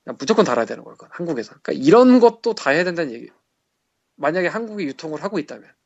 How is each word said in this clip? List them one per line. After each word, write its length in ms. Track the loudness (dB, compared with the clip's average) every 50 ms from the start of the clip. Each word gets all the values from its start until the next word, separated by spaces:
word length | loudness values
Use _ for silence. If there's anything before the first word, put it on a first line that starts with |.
| _
그냥 120 | -16 -14 -8
무조건 260 | -2 -2 2 2 2
달아야 220 | 2 2 -2 -2
되는 180 | -4 -6 -12 -14
거예요, 120 | -20 -20
그건 140 | _ -20 _ -14
한국에서. 420 | -10 -8 -6 -6 -6 -8 -12 -14 _ -8
그러니까 100 | -8 -6
이런 480 | -2 2 6 6 8 8 8 6 6
것도 340 | 6 4 2 2 -6 -6 -6
다 160 | -4 -2 -2
해야 140 | 0 0 0
된다는 280 | -2 -4 -6 -6 -8 -8
얘기예요. 200 | -12 -16 -18 _ _ _ _ _ _ _ _ _ _ _ _ _ _ _ _ _
만약에 320 | -6 -4 -2 -2 -2 -2 -2
한국이 360 | -4 -6 -8 -8 -8 -8 -8
유통을 360 | -8 -8 -10 -12 -10 -10 -8 -8
하고 160 | -8 -6 -8
있다면. 300 | -8 -8 -12 -18 -20 _ _ _ _